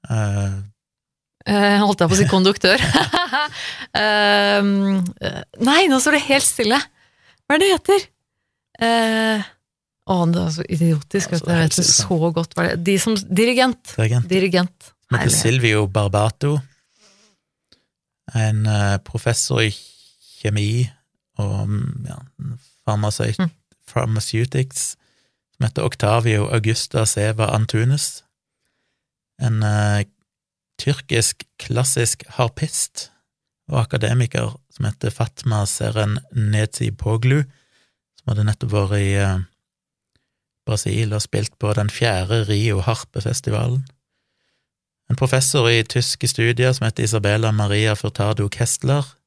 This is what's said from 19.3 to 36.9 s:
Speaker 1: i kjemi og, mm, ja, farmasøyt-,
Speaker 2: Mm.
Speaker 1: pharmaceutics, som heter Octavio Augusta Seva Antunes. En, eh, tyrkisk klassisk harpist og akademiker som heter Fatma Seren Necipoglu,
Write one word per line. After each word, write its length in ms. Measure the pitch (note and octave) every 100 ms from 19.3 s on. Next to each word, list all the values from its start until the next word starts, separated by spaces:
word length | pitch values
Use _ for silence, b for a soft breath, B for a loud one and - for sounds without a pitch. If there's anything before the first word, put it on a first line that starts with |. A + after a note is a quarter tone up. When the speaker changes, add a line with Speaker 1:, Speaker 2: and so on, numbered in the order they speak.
| A2 - B2
Speaker 1:
i 80 | A2 - - - _ _ _ -
kjemi 480 | A2 G#2 G2+ A#2 B2 - _ _ _ -
og, 300 | G2+ G2+ G2+
mm, 380 | G#2 A#2+ - -
ja, 100 | - C3 - C#3 A#2+ _ _ -
farmasøyt-, 500 | G#2+ G#2 - A2+ G#2+
Speaker 2:
Mm. 120 | F3 _ _ _ -
Speaker 1:
pharmaceutics, 1120 | A#2+ A#2+ A2 - A2 B2 C3 C3 - - - _ _ _ _ _
som 140 | _ A#2+
heter 160 | -
Octavio 640 | A2 - G#2 A#2 A#2 G#2+ G2+
Augusta 560 | A#2 G#2+ A2 - -
Seva 480 | A2 - G#2 A2 G#2+
Antunes. 680 | G#2+ A2 A2 B2 C#3+ - - _ _ _ _ _ _ _ _ _ _ _ -
En, 240 | B2+ A2
eh, 420 | G#2+ G#2 G#2 G#2 G2+ _ _ _ _ _ _ -
tyrkisk 680 | - C#3+ - - - - - _
klassisk 680 | - A#2 C3 - A#2 - -
harpist 840 | - A#2+ - D#3 - - - - _ _ _ _ _ -
og 80 | C#3 A#2
akademiker 720 | B2+ A2 B2 A#2+ - A2+ - _
som 140 | - G#2+
heter 240 | - A2+
Fatma 540 | - A2+ - B2 G#2+ G2+
Seren 520 | - A2 A2 G#2 G#2+ -
Necipoglu, 1080 | B2 G#2+ G#2+ G#2+ - A#2